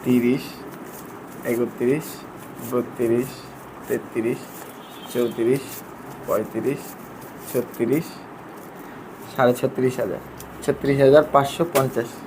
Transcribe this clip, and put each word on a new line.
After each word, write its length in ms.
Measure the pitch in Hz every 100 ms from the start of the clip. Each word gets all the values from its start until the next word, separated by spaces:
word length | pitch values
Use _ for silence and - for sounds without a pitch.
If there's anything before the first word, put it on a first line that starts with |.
তিরিশ, 400 | - 123 120 135 - - - - - - - - - - -
একত্রিশ, 540 | 120 120 - 120 147 156 - - - - - 117
বত্রিশ, 580 | 123 120 - 117 120 139 - - - - - -
তেত্রিশ, 520 | 120 - 120 113 127 - - - - - - -
চৌত্রিশ, 500 | 127 120 113 113 139 - - - - - - -
পঁয়ত্রিশ, 560 | 101 110 110 123 143 - - - - - - -
ছত্রিশ, 560 | 131 - - 120 143 170 - - - - - - - - - - - -
সাড়ে 200 | - 123
ছত্রিশ 400 | 120 131 - 127 127
হাজার, 200 | 110 78 - - - -
ছত্রিশ 340 | - 139 135 139 135
হাজার 180 | 143 151
পাঁচশো 300 | 139 139 - 170
পঞ্চাশ। 360 | - 131 120 120 -